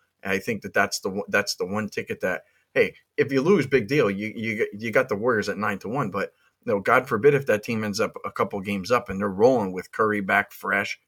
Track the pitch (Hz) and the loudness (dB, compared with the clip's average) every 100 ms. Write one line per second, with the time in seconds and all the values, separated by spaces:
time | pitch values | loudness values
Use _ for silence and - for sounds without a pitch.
0 | _ _ 95 98 110 107 98 107 101 - | _ _ -4 -4 -2 -6 -2 0 0 0
1 | 101 98 101 101 101 - 90 104 104 - | -4 -4 0 0 0 -4 -4 -4 -4 -6
2 | 104 107 95 90 - _ _ 139 98 - | -8 -4 -4 -4 -8 _ _ 0 0 0
3 | _ - 135 135 147 202 127 135 101 147 | _ -2 0 2 4 2 4 0 2 2
4 | 110 98 107 107 110 107 113 101 113 113 | 2 0 -6 -6 -6 -2 -4 -4 -2 0
5 | 127 101 117 110 101 92 104 101 95 131 | 2 0 0 0 0 -2 -4 -4 -6 -4
6 | 110 101 92 _ _ _ - 104 98 120 | -4 -4 -6 _ _ _ -4 -2 2 2
7 | 127 113 139 143 - 107 - 110 107 101 | 2 2 4 4 2 0 0 -4 -2 -2
8 | 98 - 98 - 107 101 95 101 92 120 | -4 -4 -10 -4 -4 -4 -4 -6 0 0
9 | - 95 101 92 117 127 98 92 - - | 0 -4 -4 4 4 4 0 -4 -8 -2
10 | 107 104 98 101 101 - 98 98 101 - | 0 0 2 0 0 -6 -2 -2 -2 -6